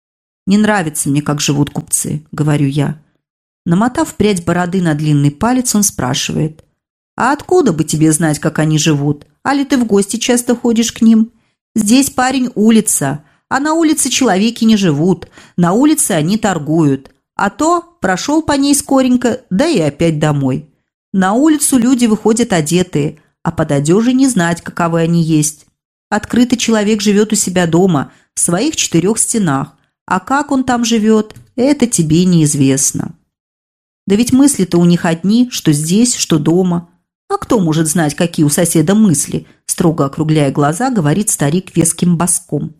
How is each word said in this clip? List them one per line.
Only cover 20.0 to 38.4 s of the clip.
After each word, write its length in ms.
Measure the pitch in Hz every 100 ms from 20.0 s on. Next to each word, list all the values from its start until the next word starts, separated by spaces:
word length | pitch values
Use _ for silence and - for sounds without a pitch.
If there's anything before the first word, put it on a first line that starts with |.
| 170 151
домой. 500 | 151 143 135 143 - _ _ _ _ 190
На 180 | 185
улицу 440 | 226 320 302 - 254
люди 280 | 240 254 233
выходят 460 | 214 214 226 240
одетые, 680 | 180 147 175 180 151 147 - _ _
а 80 | -
под 180 | - 156
одеждой 440 | 143 147 190 233
не 120 | 254 269
знать, 360 | 208 170 170
каковы 380 | - - 170 165
они 220 | 165 170
есть. 440 | 160 156 147 - _ _ _ _ -
Открытый 480 | 208 - 233 247 233
человек 420 | - 220 208 214
живет 300 | 208 202 214
у 40 | 208
себя 320 | - 180 170
дома, 420 | 165 190 147 127 _ _
в 60 | -
своих 340 | - 175 285
четырех 460 | - - 165 175 226
стенах, 560 | - 233 180 135 151 _ _ _ -
а 120 | 185
как 320 | - 269 294
он 140 | 269
там 200 | 254 240
живет, 520 | 226 226 214 220 214 - _
это 320 | - 262 294 240
тебе 380 | - 156 160
неизвестно». 880 | 185 170 147 143 135 135 - - - - _ _ _ _ _ _ _ _ -
«Да 80 | 202
ведь 160 | 240
мысли-то 440 | 254 277 - 180 175
у 80 |
них 200 | 175 175
одни, 460 | 175 165 190 233 247
что 200 | - -
здесь, 440 | 147 160 196 240 -
что 240 | - 160
дома». 500 | 147 175 185 170 170 _ _ _ -
«А 100 | 403
кто 220 | - 240
может 260 | 165 156 160
знать, 300 | 180 151 -
какие 280 | 170 170